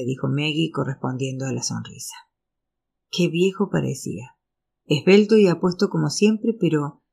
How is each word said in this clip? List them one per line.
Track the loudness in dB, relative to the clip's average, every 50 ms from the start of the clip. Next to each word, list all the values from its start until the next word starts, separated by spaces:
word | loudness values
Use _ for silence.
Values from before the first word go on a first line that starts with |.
| -4
dijo | -4 -4 -4 -4 -2
Maggie, | -2 -2 -2 -2 -2 -2 -2 -2
correspondiendo | -2 -4 -4 -4 -4 -6 -6 -6 -4 -4 -6 -6 -6 -6 -6
a | -6 -6
la | -6 -6
sonrisa. | -6 -8 -8 -10 -12 -14 -16 -16 -16 -16 -18 -20 _ _ _ _ _ _ _ _ _ _ _ _ _ _ _ _ _
Qué | -2 0 0 0
viejo | 2 2 2 2 2 0 -2 -2
parecía. | 0 -2 -2 -2 -6 -6 -8 -10 -10 -10 -12 -16 _ _ _ _ _ _ _ _ _ _ _
Esbelto | -2 -2 0 4 6 6 6 6 6 6 6
y | 6 6
apuesto | 4 2 0 0 0 0 0 0
como | 0 0 -2 -2
siempre, | 0 2 2 2 2 2 0 -2 -2
pero | 0 0 0 0 0 -2 -4 -8 _ _ _